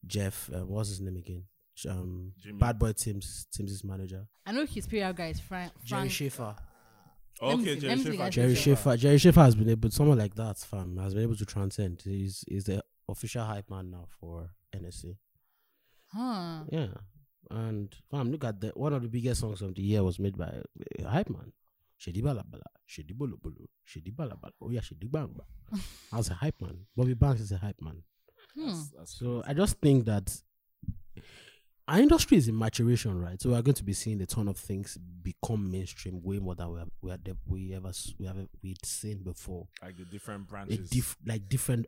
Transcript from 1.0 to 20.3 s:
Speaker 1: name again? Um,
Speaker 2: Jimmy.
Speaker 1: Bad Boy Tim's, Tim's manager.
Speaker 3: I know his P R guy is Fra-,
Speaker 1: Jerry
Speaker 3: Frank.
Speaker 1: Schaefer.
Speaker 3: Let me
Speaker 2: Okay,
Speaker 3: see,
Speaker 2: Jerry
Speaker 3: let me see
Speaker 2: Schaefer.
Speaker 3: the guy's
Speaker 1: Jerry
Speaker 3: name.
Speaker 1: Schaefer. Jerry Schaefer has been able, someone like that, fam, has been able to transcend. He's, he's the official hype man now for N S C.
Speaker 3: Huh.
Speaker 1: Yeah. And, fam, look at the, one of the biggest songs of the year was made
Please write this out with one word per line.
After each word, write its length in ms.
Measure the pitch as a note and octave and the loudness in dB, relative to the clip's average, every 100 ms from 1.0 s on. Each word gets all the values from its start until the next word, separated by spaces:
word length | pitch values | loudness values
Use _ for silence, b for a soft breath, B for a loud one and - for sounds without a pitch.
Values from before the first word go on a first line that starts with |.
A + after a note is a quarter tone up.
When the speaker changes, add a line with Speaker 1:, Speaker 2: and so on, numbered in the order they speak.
Speaker 1:
name 160 | F#2+ F#2 | -6 -6
again? 260 | E2+ F2+ F#2+ _ _ - - | -8 -10 -12 _ _ -12 -6
Um, 420 | F#2 F2+ F2+ F#2 F#2 | -4 -4 -6 -10 -14
Speaker 2:
Jimmy. 160 | G2+ G#2 | -14 -6
Speaker 1:
Bad 200 | A#2 A2 | -4 -2
Boy 140 | A2+ | -2
Tim's, 540 | G#2+ A2+ G2+ - - - | -2 -4 -6 -8 -12 -12
Tim's 300 | - G2+ G2 | -8 -8 -8
manager. 420 | G2 F#2+ F#2+ F#2+ G#2 _ - | -8 -8 -8 -10 -14 _ -6
Speaker 3:
I 60 | |
know 120 | A#3 | -4
his 220 | D4+ A3 F#3 | -4 -6 -4
P 160 | A3 | -2
R 100 | F#3+ | -2
guy 160 | F3+ E3 | -4 -6
is 120 | D#3+ | -6
Fra-, 300 | - F#3 F3 - | -8 -10 -10 -12
Speaker 1:
Jerry 160 | A#2 G3 | -6 -2
Speaker 3:
Frank. 100 | C3 | -2
Speaker 1:
Schaefer. 440 | - C#3 - A2+ G#2 - b b G#2 F#2+ b - - | -2 -4 -4 -8 -8 -14 b b _ -20 b -20 -4
Speaker 3:
Let 160 | A#2+ B3 | 0 2
me 60 | |
Speaker 2:
Okay, 100 | G3+ | 2
Speaker 3:
see, 60 | D3 | 0
Speaker 2:
Jerry 80 | C#3 | 0
Speaker 3:
let 80 | B3+ | 0
me 60 | |
see 0 | |
Speaker 2:
Schaefer. 60 | C4+ | 0
Speaker 3:
the 40 | G3 | 0
guy's 80 | - | 0
Speaker 1:
Jerry 120 | - B2 | 4 6
Speaker 3:
name. 80 | A#2+ | 6
Speaker 1:
Schaefer. 400 | C#3+ C#3 C#3+ A#2 | 6 6 6 4
Jerry 220 | C3+ C#3+ | 8 10
Schaefer 220 | F3 F3 | 12 12
has 120 | C#3 | 12
been 140 | G#2+ A2 | 10 6
able, 220 | A2+ A2+ | 4 2
someone 260 | - D3+ C3 | 6 8 8
like 160 | G#2 G#2 | 4 -2
that, 200 | A2 G2 | -6 -6
fam, 400 | - G#2 F2+ F2+ | -8 -6 -6 -4
has 160 | G2 | -2
been 120 | G2 | 0
able 120 | A#2 A2 | 0 0
to 80 | |
transcend. 560 | G#2 - G2 - G2 F2 | -4 -2 -2 0 -2 -4
He's, 420 | G2 G2 G2 F#2+ - | -6 -4 -4 -6 -6
he's 160 | G2 | -6
the 180 | G2 G2 - _ - | -2 -4 -4 _ -12
official 340 | G2+ A2+ A#2+ | -8 -6 -4
hype 240 | A2 G#2 G2+ | -4 -6 -8
man 220 | F#2+ F#2 | -10 -10
now 160 | F2+ F2 - | -12 -14 -16
for 300 | E2+ E2+ E2 - _ | -12 -10 -12 -14 _
N 120 | F#2+ F2 | -12 -10
S 160 | - | -12
C. 140 | E2 G2 _ _ _ _ _ _ _ _ _ | -12 -14 _ _ _ _ _ _ _ _ _
Speaker 3:
Huh. 480 | G3+ B3+ G#3+ E3+ E3 D#3 | -6 -4 -4 -4 -8 -6
Speaker 1:
Yeah. 160 | D#3 A#2+ - G#2 _ _ _ - | -4 -4 -6 -16 _ _ _ -10
And, 440 | A2 A2+ G#2+ G2+ - _ | -6 -4 -4 -6 -10 _
fam, 200 | C#3+ A#2+ | -2 -2
look 120 | D3+ | 0
at 160 | B2+ G2+ | -4 -4
the, 80 | A2 | -6
one 240 | - D3 | -2 0
of 100 | C#3+ | 0
the 60 | A#2+ | -2
biggest 320 | A#2+ B2 A#2 | -2 0 0
songs 220 | A2 G2 | -2 -4
of 120 | G2 | -6
the 80 | F#2 | -2
year 200 | G2 G#2 | 4 4
was 160 | F#2 F2 | 4 2
made 180 | G2 | -2